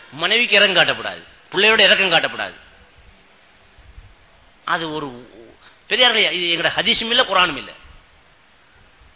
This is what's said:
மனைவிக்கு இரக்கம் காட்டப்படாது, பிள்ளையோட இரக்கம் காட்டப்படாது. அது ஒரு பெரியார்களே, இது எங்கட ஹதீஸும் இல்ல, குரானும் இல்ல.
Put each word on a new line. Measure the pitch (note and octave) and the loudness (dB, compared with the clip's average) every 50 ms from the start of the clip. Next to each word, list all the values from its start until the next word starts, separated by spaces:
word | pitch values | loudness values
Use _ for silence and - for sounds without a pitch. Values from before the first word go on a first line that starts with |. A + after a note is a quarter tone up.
| - - - | -20 -18 -10
மனைவிக்கு | C#3+ E3 F3+ G#3 A#3 A#3+ A#3 G3+ | -6 -2 0 0 0 2 2 4
இரக்கம் | G#3 G3+ G3 F#3 E3+ D#3 | 4 4 4 4 2 2
காட்டப்படாது, | C#3 C3+ A2+ A2 G#2 F#2 E2+ - - - _ _ - - | 2 0 -4 -6 -10 -10 -12 -16 -20 -20 _ _ -8 -2
பிள்ளையோட | F3+ G3+ A3 A3 A3 | 2 2 4 4 6
இரக்கம் | G3+ F#3 G3 - G3 F#3+ E3 | 4 4 4 4 2 2 2
காட்டப்படாது. | D#3 C#3 C3+ A#2+ A2 G#2 F#2+ F2+ - - - - - - _ _ _ - - - _ _ _ _ _ _ _ _ _ _ _ _ - - - - - - - - _ _ _ _ _ _ _ _ _ - | 2 0 0 -4 -6 -8 -8 -10 -14 -20 -20 -20 -20 -20 _ _ _ -20 -20 -20 _ _ _ _ _ _ _ _ _ _ _ _ -20 -20 -20 -20 -20 -20 -20 -20 _ _ _ _ _ _ _ _ _ -6
அது | - E3 F3 E3 D#3+ D3+ | -4 -4 -4 -4 -6 -8
ஒரு | D#3 D3+ C#3 B2 A#2+ B2 A2 - G#2+ A#2 - - _ - - - _ _ - | -8 -8 -10 -12 -14 -20 -20 -20 -20 -20 -20 -20 _ -20 -20 -20 _ _ -4
பெரியார்களே, | F#3+ A3 B3+ B3 A3+ A3 G3 E3 D#3 | 0 2 2 2 2 2 0 0 -2
இது | F3+ F3 E3+ E3+ | -2 -2 -2 -2
எங்கட | E3 E3 | 0 -2
ஹதீஸும் | D#3 - D3 E3+ G3 A#3 G#3+ A3+ A3+ | -2 -2 -2 -2 -2 -2 -2 -2 -2
இல்ல, | A#3 B3 B3+ | 0 -2 0
குரானும் | - F#3+ F#3 F3+ F3 D3 | 0 2 0 0 0 -2
இல்ல. | B2+ A2 F2+ - - - - - - _ _ _ _ _ _ _ _ _ _ _ _ _ _ _ _ _ _ _ _ - - _ | -6 -12 -16 -18 -20 -20 -20 -20 -20 _ _ _ _ _ _ _ _ _ _ _ _ _ _ _ _ _ _ _ _ -20 -20 _